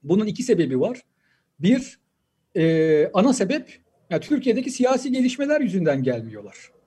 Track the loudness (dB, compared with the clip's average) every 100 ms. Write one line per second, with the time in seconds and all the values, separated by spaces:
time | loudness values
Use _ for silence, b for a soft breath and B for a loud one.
0 | 2 0 0 -4 0 0 2 0 -2 -4
1 | _ _ _ _ _ _ 2 2 0 -18
2 | _ _ _ _ _ 0 2 2 4 4
3 | 2 2 2 2 -2 -4 -6 -20 _ _
4 | _ -6 -2 -2 0 -2 -4 -2 0 0
5 | -2 0 0 0 -2 0 0 0 0 0
6 | -2 -4 -8 -14 -18 -20 -20 _